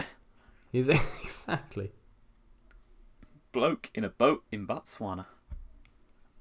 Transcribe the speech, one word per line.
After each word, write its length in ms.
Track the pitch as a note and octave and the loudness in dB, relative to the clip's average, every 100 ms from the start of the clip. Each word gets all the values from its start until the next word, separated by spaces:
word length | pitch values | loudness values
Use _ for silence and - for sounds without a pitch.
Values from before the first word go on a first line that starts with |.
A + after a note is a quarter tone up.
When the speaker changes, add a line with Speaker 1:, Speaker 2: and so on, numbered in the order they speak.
Speaker 1:
<laughs> 40 | - - _ _ - - _ | -8 -14 _ _ -20 -20 _
Speaker 2:
He's 160 | B2 B2+ | 0 4
<laughs> 340 | D#3 - - | 4 4 0
exactly. 720 | - - - E3+ - G2+ G2 - - - - _ - - - - - - - - - - _ | -2 -2 0 -4 -4 -8 -8 -12 -20 -20 -20 _ -20 -20 -20 -20 -20 -20 -20 -20 -20 -20 _
Speaker 1:
Bloke 360 | B2 C#3+ - - | 2 2 2 -4
in 100 | - | -6
a 60 | G2+ | -4
boat 320 | - B2+ D#3 - | 4 4 4 -2
in 140 | G#2+ G2 | -8 -4
Botswana. 580 | C3+ - - G2+ F#2 F#2 - - - - - - _ - _ - - | -6 -6 -8 -6 -6 -10 -20 -14 -12 -12 -18 -20 _ -20 _ -20 -20